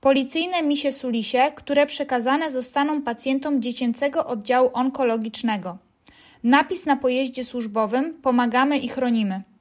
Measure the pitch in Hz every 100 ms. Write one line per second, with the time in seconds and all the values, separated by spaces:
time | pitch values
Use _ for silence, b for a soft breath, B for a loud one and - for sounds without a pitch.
0 | 269 269 269 320 349 359 302 294 285 269
1 | 254 233 208 247 269 285 - 285 294 -
2 | 285 247 233 285 320 254 247 285 285 302
3 | 277 233 262 269 294 285 233 233 247 233
4 | 285 320 320 233 208 247 254 247 262 269
5 | 254 226 220 - 233 208 180 180 _ _
6 | B B B B 233 277 311 370 - 277
7 | 269 254 262 254 247 247 220 208 214 240
8 | 311 320 269 247 240 240 269 285 254 -
9 | 254 233 208 190 196 _